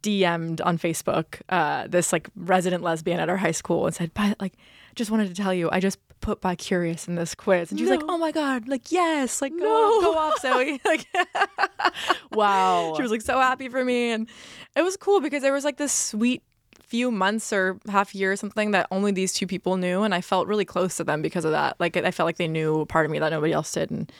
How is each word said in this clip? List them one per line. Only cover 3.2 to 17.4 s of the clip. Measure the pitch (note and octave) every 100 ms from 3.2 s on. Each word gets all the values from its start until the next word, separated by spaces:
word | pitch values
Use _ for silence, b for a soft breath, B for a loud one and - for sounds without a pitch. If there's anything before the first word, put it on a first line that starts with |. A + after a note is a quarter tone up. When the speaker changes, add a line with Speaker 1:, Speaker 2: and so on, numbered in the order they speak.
Speaker 1:
at | E3
our | F#3
high | F3+
school | E3 - E3+ -
and |
said, | - E3
"Bi-, | - G#3 G#3
like, | F#3+ _ B B B
just | - G#3+
wanted | A3 G3+
to |
tell | F3+ G3
you, | F#3 E3
I | F#3
just | F#3+ - _ _
put | - G#3
bi-curious | F#3 F3 - F#3 E3+ E3 -
in |
this | F3 E3+
quiz." | - - F#3 E3+
And | -
she |
was | F4+
like, | F4
Speaker 2:
No. | D#4
Speaker 1:
"Oh | F4
my | D#4+
God, | D#4 C#4+ B3+ A3+
like, | C4+ -
yes, | F4+ E4 D4+ B3+ -
like, | C#4
go, | E4
Speaker 2:
No. | G4+ A4 G#4+ A4
Speaker 1:
go | F4 D#4+
off, | D#4 -
Zoe." | C4 B3+ C4+ C#4
<laughs> |
Like, | - D#4+ -
<laughs> | F#4 F4+ - G4 - F#4+ - - - - - -
Speaker 2:
Wow. | G#3+ G#3 F#3+ F#3 F3 E3 D#3
Speaker 1:
she |
was, | B3
like, | A3
so | A3 B3+
happy | B3+ B3+ C4
for | B3+
me. | B3+ B3 A#3+
And | A3+ A3+ B B B B C4+
it |
was | F4 F#4+
cool | - G4+
because | C#4 C#4+
there | C4+
was, | C#4
like, | C#4+ C#4+
this | C#4+
sweet | - - G#3+ A#3+ B3+ _ _ _ -
few | _ A#3 B3
months | G#3+ F#3+ A3